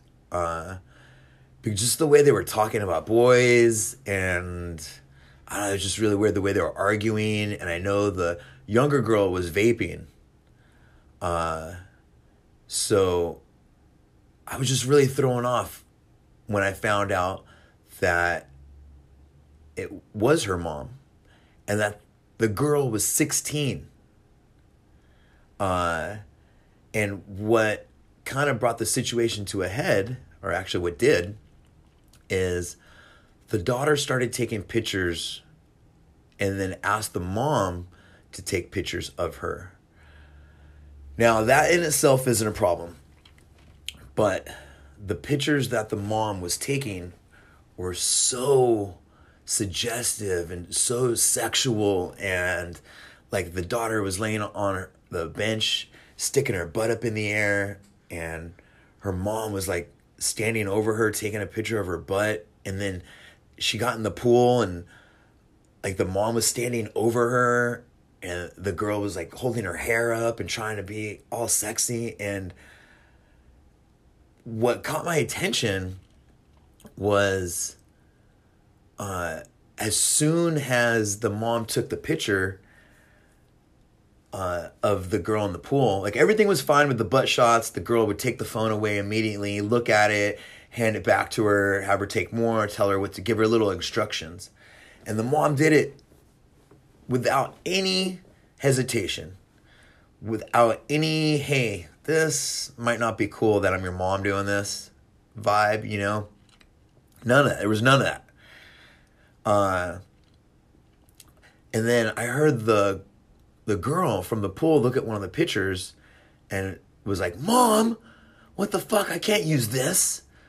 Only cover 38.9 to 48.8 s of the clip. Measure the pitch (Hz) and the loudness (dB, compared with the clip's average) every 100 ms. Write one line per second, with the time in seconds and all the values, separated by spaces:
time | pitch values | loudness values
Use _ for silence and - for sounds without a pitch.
38.9 | 90 - - 85 - - - 92 - _ | -8 -8 -6 -6 -6 -10 -10 -12 -20 _
39.9 | _ - - - - - - - - - | _ -20 -20 -20 -20 -20 -20 -20 -20 -20
40.9 | - - - 117 110 110 143 151 175 160 | -20 -14 2 4 6 6 4 6 4 2
41.9 | - 147 131 131 107 110 98 98 85 85 | 4 6 6 4 2 0 2 2 0 -4
42.9 | 76 - - - - - - - - - | -16 -20 -20 -20 -20 -20 -20 -20 -16 -16
43.9 | - - - 104 92 - - - - - | -16 -8 0 0 0 -6 -16 -20 -20 -20
44.9 | - 98 95 - 139 151 143 110 113 107 | -18 -8 -8 -2 -2 2 0 0 -2 -2
45.9 | 104 101 107 107 98 87 - - 139 123 | -4 -2 -2 -2 -4 -6 -6 -4 -4 -4
46.9 | 92 87 - _ - - - _ - 90 | -8 -12 -16 _ -20 -20 -20 _ -10 -8
47.9 | 87 - - - 123 135 135 123 110 | -4 -2 0 0 0 4 4 6 2